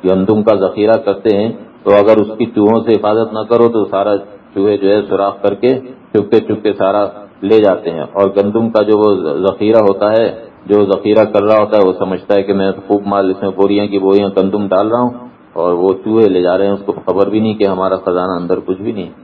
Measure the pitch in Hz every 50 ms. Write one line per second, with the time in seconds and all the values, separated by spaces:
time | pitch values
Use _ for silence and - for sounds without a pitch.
0 | - 92 95 95 95 101 107 107 104 113 107 98 95 92 - 107 104 107 113 113
1 | - 101 98 98 - 113 104 101 107 117 - - - - - - - 101 101 101
2 | 101 107 110 107 101 107 110 110 117 113 - 107 104 104 113 113 113 117 110 101
3 | 104 104 107 113 113 110 107 110 107 107 117 117 120 117 117 110 101 95 98 98
4 | 101 104 101 95 - - - - - - - 101 98 104 104 98 98 95 101 107
5 | 101 98 98 95 98 101 98 - 101 101 98 98 - 123 135 127 - - - -
6 | - - - 110 101 - - 110 104 - 107 101 - 107 98 - 98 95 98 104
7 | 101 95 - 101 - - - - - 98 110 110 107 98 90 - - 85 82 82
8 | 73 - - 98 101 95 92 101 101 104 104 113 113 113 113 107 104 104 107 104
9 | 107 104 101 92 82 78 71 76 92 98 95 - 104 107 110 113 107 98 98 -
10 | 101 104 110 113 117 98 85 - - - - - - 92 101 104 104 95 98 87
11 | - 107 107 110 107 104 107 104 98 104 110 107 104 104 110 107 98 92 92 -
12 | 98 95 92 90 - - 107 101 95 101 98 98 95 98 92 - - - 101 104
13 | 101 101 101 101 98 95 95 - - 98 92 95 98 98 101 101 104 101 104 98
14 | 95 95 98 101 101 98 98 95 95 98 98 104 104 98 107 104 104 110 113 123
15 | 123 123 123 123 123 123 - _ - _ - 85 82 90 87 87 90 98 92 -
16 | - 107 110 113 113 101 92 90 90 87 90 92 98 101 101 98 101 - - -
17 | - - 87 92 98 101 104 110 110 110 104 107 104 98 95 92 95 95 92 90
18 | - 95 90 90 90 92 92 87 87 87 90 90 - - 95 92 101 117 113 104
19 | 90 82 - -